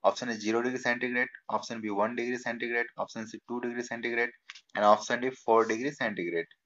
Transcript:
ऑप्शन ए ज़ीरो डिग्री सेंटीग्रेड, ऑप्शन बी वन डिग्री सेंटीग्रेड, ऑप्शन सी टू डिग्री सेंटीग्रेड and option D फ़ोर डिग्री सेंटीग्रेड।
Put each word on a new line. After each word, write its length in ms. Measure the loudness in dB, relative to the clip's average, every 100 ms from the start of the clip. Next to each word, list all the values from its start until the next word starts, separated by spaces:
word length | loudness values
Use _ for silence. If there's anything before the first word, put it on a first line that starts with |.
ऑप्शन 260 | 2 2 -4
ए 40 | -4
ज़ीरो 260 | 0 2
डिग्री 180 | 0 0
सेंटीग्रेड, 500 | 0 0 0 0 -2 -4 _
ऑप्शन 300 | -6 -4 -8
बी 80 | -4
वन 240 | 0 0 0
डिग्री 220 | -4 -4
सेंटीग्रेड, 480 | -6 -6 -2 -2 -2 -6
ऑप्शन 260 | -8 -8 -10
सी 120 | -12
टू 200 | -8 -4
डिग्री 240 | -4 -4
सेंटीग्रेड 480 | -6 -6 -4 0 -2 -4 _ -20 _ 4
and 120 | 6
option 360 | 6 4 -2
D 100 | -2 -4
फ़ोर 300 | 4 4 4
डिग्री 240 | 0 -2
सेंटीग्रेड। 600 | -2 -4 -2 -4 -4 -6 _